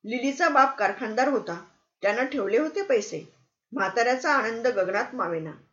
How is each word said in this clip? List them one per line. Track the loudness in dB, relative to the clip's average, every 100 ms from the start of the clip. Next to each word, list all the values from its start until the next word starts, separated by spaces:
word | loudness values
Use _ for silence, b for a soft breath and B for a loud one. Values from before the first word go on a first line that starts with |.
| -6
लिलीचा | -4 -4 0 2
बाप | 4 4 2
कारखानदार | -2 -2 -4 0 2
होता, | 0 -4 -12 -12 _ _ _
त्यानं | -2 0 -2
ठेवले | -2 2 2
होते | 2 -2
पैसे. | 2 2 2 -10 -12 _ _ _ _
म्हाताऱ्याचा | -4 -2 2 2 2 2
आनंद | 2 2 0 0
गगनात | 2 0 0 -2 -4
मावेना. | -2 -2 -6 -14 _